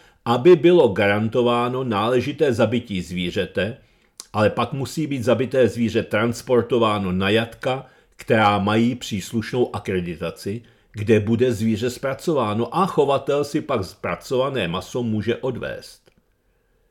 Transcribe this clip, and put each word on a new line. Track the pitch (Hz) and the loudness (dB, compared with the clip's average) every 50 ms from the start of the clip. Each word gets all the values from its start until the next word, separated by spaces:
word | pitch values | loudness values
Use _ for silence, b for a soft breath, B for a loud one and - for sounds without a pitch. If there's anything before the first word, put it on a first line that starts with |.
| b b b b _ | b b b b _
aby | - 120 120 127 180 180 | -2 -2 4 6 6 6
bylo | 156 135 170 180 175 139 113 | 8 6 6 6 8 6 4
garantováno | 92 104 104 101 101 107 110 113 117 127 120 120 120 120 120 123 127 127 135 | 4 2 2 2 2 2 0 0 0 0 2 2 2 0 0 -2 -2 -4 -4
náležité | 123 107 98 107 117 127 123 117 147 135 131 160 139 | -2 0 0 0 2 0 0 0 -2 -2 0 0 0
zabití | 117 101 117 107 120 117 - - 104 92 | 2 2 0 0 0 -4 -4 -4 -8 -8
zvířete, | 85 80 90 90 90 87 85 104 90 - - 98 92 107 123 B B B B B B B B B B B | -6 -6 -6 -4 -4 -4 -2 -4 -6 -4 -2 -4 -4 -4 -6 B B B B B B B B B B B
ale | - 107 107 104 | 0 2 2 2
pak | - 123 117 - | 2 0 -4 -4
musí | - 135 127 - - 165 151 | -4 -6 -6 -6 -4 -6 -4
být | 139 143 131 107 | -4 -4 -2 2
zabité | 123 117 110 131 113 - 131 123 104 | 2 2 2 0 0 2 2 2 2
zvíře | 117 117 117 107 92 113 | 2 0 -2 0 0 -2
transportováno | 98 - - 104 117 120 113 - - - 127 120 113 - 131 117 113 110 104 104 98 92 | -2 0 0 0 0 0 -2 -4 -2 2 2 2 2 2 2 2 2 2 2 0 -2 -2
na | 90 92 95 98 | 0 0 2 2
jatka, | 107 113 113 117 - - - 135 127 135 b b b b b b b | 2 2 0 -2 -8 -6 -4 -4 -4 -4 b b b b b b b
která | - - - 127 110 107 104 104 98 | -18 -2 0 2 6 6 6 4 4
mají | 95 104 104 113 117 120 117 | 2 2 2 4 2 2 0
příslušnou | 120 - - 110 95 87 - - 117 - - - 123 120 - - | -2 -8 -8 -8 -8 -8 -4 -6 -4 -4 -2 0 0 0 0 -2
akreditaci, | 101 - - 98 92 87 87 85 80 87 82 80 - - - 104 120 b b b b b b | -8 -6 -4 -2 -2 -2 -4 -6 -6 -6 -8 -8 -6 -8 -8 -8 -8 b b b b b b
kde | _ 104 104 101 113 104 | _ -6 2 4 4 4
bude | 104 110 117 107 127 127 | 4 2 0 2 2 0
zvíře | 113 95 110 113 110 98 120 123 | 0 0 0 -2 0 0 -2 -6
zpracováno | - - - 135 131 - - 180 160 135 117 104 104 110 117 - - | -6 -4 -6 -6 -6 -4 -4 -2 0 0 0 0 -2 -2 -4 -2 0
a | 165 190 | -2 -2
chovatel | 175 - 165 143 135 139 131 - - 139 143 147 | 0 2 0 2 2 2 0 0 -2 -2 -2 -2
si | 143 - 151 | -2 -4 -6
pak | 117 - 135 120 92 | -4 -2 -4 -4 -4
zpracované | - - _ - 98 85 - - - 135 123 131 139 135 123 92 85 | -6 -12 _ -6 -6 -6 -6 -6 -4 -2 -2 -2 -2 -2 -4 -4 -2
maso | 82 92 - - - 127 | -4 -6 -8 -6 -6 -4
může | 120 113 107 107 104 117 113 | -4 -2 -4 -2 -2 -2 -4
odvést. | - - 131 120 110 - - - - - - - _ _ _ _ _ _ _ _ _ _ _ _ _ _ _ _ _ _ _ | -2 -4 -6 -6 -6 -8 -10 -10 -12 -14 -20 -20 _ _ _ _ _ _ _ _ _ _ _ _ _ _ _ _ _ _ _